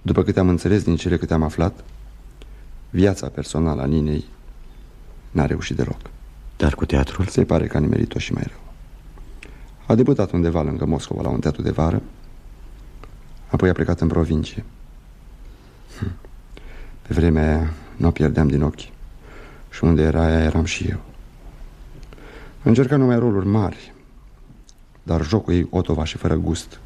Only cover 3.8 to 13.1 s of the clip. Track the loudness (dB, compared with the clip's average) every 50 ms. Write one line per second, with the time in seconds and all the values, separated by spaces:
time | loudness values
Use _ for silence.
3.8 | 0 2 2 2 2 0 -2 -2 -4 -8 -18 -18 -20 -20 -18 -18 -18 -18 -18 -20
4.8 | -20 -20 -20 -20 -20 -20 -20 -20 -18 -4 0 0 2 2 0 -2 -4 -6 -2 -2
5.8 | -2 -4 -4 -8 -10 -16 -18 -18 -20 -20 -20 -18 -18 -18 -4 0 0 0 2 0
6.8 | -2 2 2 2 2 0 -2 -4 -4 0 2 2 2 4 2 2 2 0 0 0
7.8 | 2 2 2 2 0 0 -2 -6 -4 -4 -4 -4 -4 -6 -8 -14 -18 -20 -20 -20
8.8 | -20 -20 -20 -20 -20 -20 -20 -18 -18 -18 -18 -18 -18 -18 -18 -18 -18 -20 -20 -16
9.8 | 0 2 4 4 6 4 4 2 0 0 0 0 2 2 2 0 0 -2 -2 -2
10.8 | 0 0 0 -2 -2 -6 -6 -4 -2 -2 -2 0 0 0 -2 0 -2 -2 0 2
11.8 | 0 2 0 -2 -4 -6 -18 -20 -20 -20 -20 -20 -20 -20 -20 -20 -20 -20 -20 -20
12.8 | -20 -20 -18 -18 -18 -18